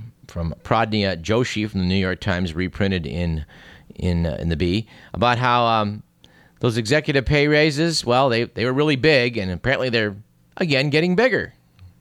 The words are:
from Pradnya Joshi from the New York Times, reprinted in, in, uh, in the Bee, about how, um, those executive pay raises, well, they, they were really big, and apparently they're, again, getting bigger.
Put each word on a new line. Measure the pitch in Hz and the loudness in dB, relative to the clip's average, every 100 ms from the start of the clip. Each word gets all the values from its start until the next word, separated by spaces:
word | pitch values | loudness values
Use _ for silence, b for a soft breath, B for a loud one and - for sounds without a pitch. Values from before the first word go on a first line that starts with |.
| 113 - - | -12 -20 -14
from | 90 82 - | -6 -6 -6
Pradnya | - 117 110 107 98 85 | -2 0 0 0 -2 -2
Joshi | 82 110 127 107 107 | -2 -2 0 -4 -4
from | 98 | -2
the | 90 | 0
New | 98 | 0
York | 92 92 | 0 -2
Times, | 104 90 90 | -4 -2 -2
reprinted | 80 92 - 98 92 73 | -4 -6 -2 -2 -2 -4
in, | 82 85 78 76 B B B B - | -4 -2 -4 -6 B B B B -6
in, | 90 85 85 | -2 0 0
uh, | 55 | -2
in | 82 | -4
the | 78 | 0
Bee, | 87 101 - B B 87 | 0 0 -4 B B 0
about | 120 120 | 0 2
how, | 127 120 117 | 2 2 2
um, | 110 104 107 - _ b b b b | 2 -2 -6 -14 _ b b b b
those | 120 113 | -2 0
executive | 107 151 151 139 113 | 0 0 2 0 2
pay | 147 147 | 2 4
raises, | 151 156 139 170 151 117 | 4 4 2 0 0 0
well, | 123 139 | 2 4
they, | 117 | 2
they | 120 - 120 | -2 -2 -2
were | |
really | 131 151 131 | 2 2 2
big, | 156 139 123 113 | 4 4 2 -2
and | 92 | -4
apparently | 87 123 135 127 | -4 -2 0 0
they're, | 117 104 101 - _ _ - | 0 -2 -4 -14 _ _ -6
again, | 175 131 147 | 0 0 2
getting | 151 180 180 | 2 2 2
bigger. | 254 156 82 - _ _ - _ | 2 0 -4 -12 _ _ -20 _